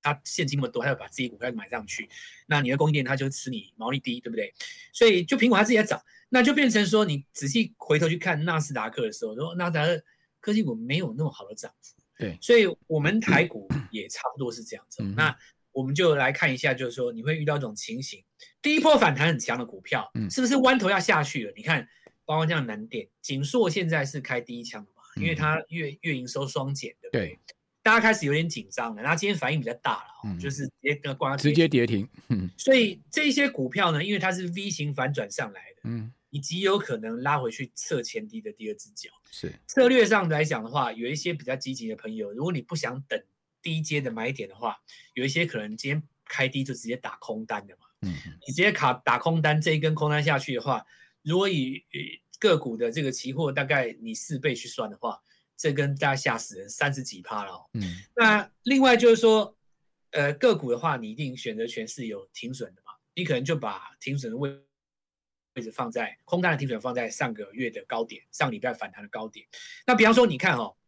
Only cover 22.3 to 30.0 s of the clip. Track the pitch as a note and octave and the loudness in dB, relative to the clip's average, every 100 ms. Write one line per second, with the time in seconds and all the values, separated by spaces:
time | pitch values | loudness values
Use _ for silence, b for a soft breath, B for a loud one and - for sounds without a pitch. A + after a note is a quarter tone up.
22.3 | D#3 D#3+ E3 B2 G#2+ A2+ A#2+ - _ - | 0 2 0 -2 -6 -8 -10 -10 _ -8
23.3 | C3+ C#3+ B3 G3 D#3+ E3+ D#3+ C#3 C#3+ - | -4 0 2 2 2 0 0 -2 -6 -4
24.3 | B2 A#2+ A#2+ A2+ A2 G#2 _ b - E3+ | -6 -6 -12 -12 -14 -16 _ b -4 -2
25.3 | D#3 D3+ D#3+ D#3+ E3 D3+ D3 E3+ C3+ B2 | 0 0 -2 -4 -8 -8 -6 -6 -4 -4
26.3 | C3+ C#3 D3 C3+ C#3 A#2+ - A#4 A#2 E2+ | -6 -4 -4 -4 -6 -10 -14 -6 -4 -4
27.3 | D2+ - - _ _ A3 A3+ A3 G#3+ D3+ | -8 -20 -20 _ _ 4 6 6 4 2
28.3 | D3 E3+ C#3 - - A#2 G#2+ B2+ E3 G3 | 0 0 -6 -8 -6 -6 -4 -2 0 0
29.3 | F#3+ C3 D#3 A#2 A#2+ C3 G#2+ | 0 0 -2 -2 -4 -2 -4